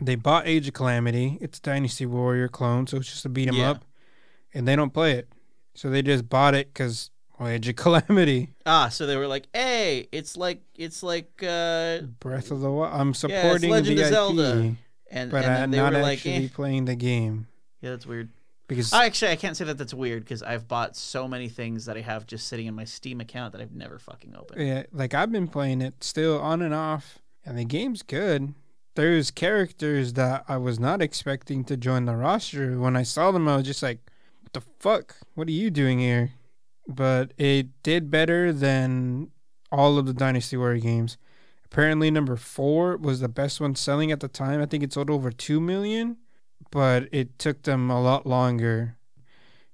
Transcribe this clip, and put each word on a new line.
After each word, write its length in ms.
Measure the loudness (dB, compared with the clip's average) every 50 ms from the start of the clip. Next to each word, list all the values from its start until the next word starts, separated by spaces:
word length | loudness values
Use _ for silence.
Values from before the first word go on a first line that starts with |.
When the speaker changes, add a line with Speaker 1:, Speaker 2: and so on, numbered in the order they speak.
| -2
Speaker 1:
They 140 | 0 0
bought 300 | 2 4 4 4 4 4
Age 200 | 4 2 2 2
of 80 | 0 -4
Calamity. 640 | -2 0 2 2 2 2 2 2 2 0 0 -2 -4
It's 200 | -8 -10 -12 -10
Dynasty 460 | -6 -4 -2 0 -2 -2 -2 -4 -6
Warrior 420 | -4 -2 0 0 2 2 0 0 -2
clone, 380 | -2 -2 0 0 2 0 0 -2
so 80 | -4 -6
it's 100 | -6 -6
just 160 | -10 -10 -8
a 40 | -4
beat 200 | -2 0 0 2
'em 60 | 2
Speaker 2:
Yeah. 160 | 2 2 2
Speaker 1:
up, 140 | 0 -2 -6 -16 -20 -20 -20 -20 -20 -20 -20 -20 -20 -20 -20 -12 -8
and 140 | -4 0
they 80 | 2 4
don't 160 | 4 2 2 2
play 200 | 2 2 4 2
it. 160 | 0 -2 -8 -16 -20 -20 -20 -20 -20 -20 -20 -20
So 140 | -8 -6 0
they 140 | 0 2 4
just 260 | 4 2 2 2 2
bought 260 | 4 6 6 6 6
it 200 | 4 0 -2 -6
'cause, 360 | -6 -4 -4 -4 -6 -10 -12 -16 -20 -20 -20 -14 -8
well, 100 | -6 -4
Age 200 | -4 -2 -2 -4
of 80 | -4
Calamity. 800 | 2 4 6 6 6 6 6 4 6 6 6 4 2 0 -4 -8 -8 0
Speaker 2:
Ah, 220 | 4 4 4 4 4
so 180 | 0 -4 -2
they 100 | -2 -2
were 120 | -2 -2 -2
like, 180 | -4 -6 -8 -6 -4
"Hey, 540 | -2 0 0 0 0 0 0 0 -2 -4 -6
it's 260 | -8 -10 -10 -10 -8
like, 260 | -4 -4 -4 -4 -6 -12 -20 -14
it's 280 | -12 -12 -12 -10 -10 -6
like, 380 | -4 -4 -4 -6 -10 -14 -8 -6
uh," 540 | -4 -2 -2 -2 0 0 -2 -2 -2 -4 -4 -6 -10 -14 -12
Speaker 1:
Breath 320 | -10 -8 -6 -6 -6 -6
of 100 | -6 -4
the 100 | -2 -2
Wild. 220 | 0 0 -2 -2 0
I'm 140 | 0 0 0
Speaker 2:
Yeah, 40 | 0
it's 60 | 0
Speaker 1:
supporting 500 | -4 -4 -2 2 4 4 4 4 4 4
Speaker 2:
Legend 280 | 4 4 4 4 4 4
Speaker 1:
the 40 | 4
Speaker 2:
of 40 |
Speaker 1:
I 20 | 4
P, 60 | 4
Speaker 2:
Zelda. 600 | 4 4 4 4 4 4 4 4 2 2 0 0 -4 -8 -18 -20 -20 -20 -12 -10
And, 180 | -8 -6 -2
Speaker 1:
but 140 | -2 0 2
Speaker 2:
and 100 | 2 2
then 80 | 2 2
Speaker 1:
I'm 60 | 2
Speaker 2:
they 60 | 2
Speaker 1:
not 160 | 4 4 4 4
Speaker 2:
were 80 | 4 2
like, 160 | 2 0 -2
Speaker 1:
actually 280 | -2 -2 -2 -2 -2
Speaker 2:
"Eh." 20 | -4 -4
Speaker 1:
playing 340 | -4 -4 -2 0 0 0
the 100 | -2 -2
game. 500 | -2 0 0 0 0 0 -2 -2 -6 -8 -10 -16 -20 -20 -20 -20 -14
Speaker 2:
Yeah, 100 | -12 -12
that's 160 | -12 -12 -12
weird. 240 | -12 -12 -12 -12 -12 -16 -20 -20 -20 -20 -20 -10 -6
Speaker 1:
Because 240 | -4 -2 0 2 4
Speaker 2:
I 120 | 4 4
actually, 260 | 4 2 0 0 0 0
I 40 |
can't 200 | 0 -2 -6 -6
say 80 | -4 -6
that 140 | -6 -6 -8
that's 140 | -8 -10 -8
weird, 320 | -6 -6 -4 -4 -6 -8
'cause 180 | -10 -12 -12 -8
I've 240 | -8 -8 -8 -6 -6
bought 280 | -4 -4 -4 -6 -8
so 300 | -12 -14 -10 -8 -8 -8
many 220 | -6 -8 -8 -10 -10
things 380 | -10 -8 -8 -6 -6 -8 -8
that 100 | -8 -10
I 60 | -10 -8
have 220 | -8 -8 -8 -8
just 200 | -12 -14 -12 -10
sitting 200 | -10 -10 -8 -8
in 80 | -8 -10
my 80 | -10 -12
Steam 360 | -14 -14 -14 -12 -12 -12 -12
account 300 | -12 -12 -12 -12 -12 -12 -12
that 80 | -14
I've 140 | -16 -16 -14
never 240 | -14 -14 -14 -16 -18
fucking 380 | -18 -20 -20 -20 -20 -20 -20
opened. 260 | -20 -20 -16 -10 -6 -4
Speaker 1:
Yeah, 200 | -4 -4 -4 -6 -10 -8
like, 200 | -6 -6 -2 0
I've 200 | 0 0 0 0
been 160 | -2 -4 -4
playing 340 | -4 -4 -2 -2 -2 -2 -4
it 220 | -6 -8 -10 -12
still 360 | -8 -4 0 0 0 0 0
on 220 | 0 -2 -2 -2 -2
and 100 | -2 -2
off, 460 | -4 -4 -4 -4 -6 -8 -14 -20 -20 -20 -20 -20 -20 -14
and 140 | -10 -6 -6
the 60 | -6
game's 380 | -4 -4 -4 -2 -4 -6 -6 -8
good. 500 | -6 -4 -2 0 0 0 0 -2 -6 -10 -14 -20 -20 -20 -20 -20 -10 -2
There's 380 | 0 2 4 4 4 2 0 -4
characters 800 | -2 -2 0 2 2 0 0 -4 -6 -4 -2 0 0 0 0 0
that 320 | 0 0 0 0 -2 -4
I 100 | -4 -4
was 220 | -2 -2 -2 -2 0
not 240 | 0 0 2 2 0
expecting 640 | -2 -2 -6 -4 -4 -6 -6 -6 -6 -6 -6 -4
to 120 | -4 -4
join 280 | -4 0 0 0 2 0
the 100 | 0 0
roster. 640 | 0 0 2 0 0 -2 -6 -6 -4 -4 -2 -2 0
When 160 | 0 2 2
I 60 | 2 0
saw 300 | 0 0 2 2 4 4
them, 160 | 4 4 4
I 80 | 2
was 80 | 2 0
just 160 | -2 -4 -4 -4
like, 160 | -4 -6 -6 -12 -20 -20 -20 -20 -20 -20 -20 -20
"What 100 | -14 -12
the 80 | -12 -12 -12 -20 -4
fuck? 380 | 0 2 2 2 0 -6 -16 -20 -20 -16 -8
What 140 | -8 -4 -2
are 40 | -2
you 180 | 0 0 0
doing 280 | 2 2 2 2 4 2
here?" 340 | 2 2 2 2 2 0 -4 -10 -20 -20 -20 -20 -20 -20 -20 -20 -14
But 460 | -14 -6 -2 0 2 2 2 0 -4 -4 -2
it 440 | 2 2 4 2 2 -2 -8 -8 -2
did 280 | 0 0 0 0 0
better 420 | 2 2 4 4 4 2 2 2 2
than 800 | 2 2 2 2 2 2 0 0 0 0 -2 -2 -4 -6 -8 -12 -20 -20 -20 -20 -20 -12 -4 2
all 260 | 6 6 6 6 4
of 80 | 2
the 60 | 0 0
Dynasty 440 | 0 0 2 2 0 -2 -2 -4
Warrior 240 | -2 0 0 0 0
games. 360 | 0 0 2 2 0 -2 -4 -10 -18 -20 -20 -20 -20 -20 -20 -20 -20
Apparently, 460 | -4 2 2 4 4 4 4 4 4
number 260 | 4 2 2 0 -2
four 600 | -4 -6 -10 -6 -2 0 2 4 4 2 2 0
was 220 | -2 -2 -2 -2 0
the 80 | -2 -4
best 320 | -2 -2 -4 -4 -2 -4
one 140 | -4 -4 -2
selling 340 | -4 -2 -2 0 0 2 0 -2
at 80 | -2
the 80 | -4 -10
time. 320 | -8 -6 -4 -2 -2 -2
I 60 | -2
think 160 | -2 -2 -4 -4
it 100 | -4 -4
sold 160 | -4 -2 0
over 220 | 0 0 0 -2
two 300 | -6 -6 -4 0 0 0
million, 560 | 0 0 -2 -2 -2 -2 -2 -2 -2 -4 -6 -8 -14 -20 -20 -20 -20 -20 -20 -20 -20 -6 0
but 360 | 2 2 4 4 2 0 0 -2
it 260 | -2 -2 -4 -6 -4
took 240 | -4 -2 -2 -2 -2
them 280 | 0 0 2 2 2
a 120 | 2 2 4
lot 240 | 4 2 2 2
longer. 680 | 0 2 2 2 2 2 2 0 0 0 0 -2 -4 -8 -12 -20 -20 -20 -20 -20 -20 -20 -20 -20 -20 -20 -20 -20 -20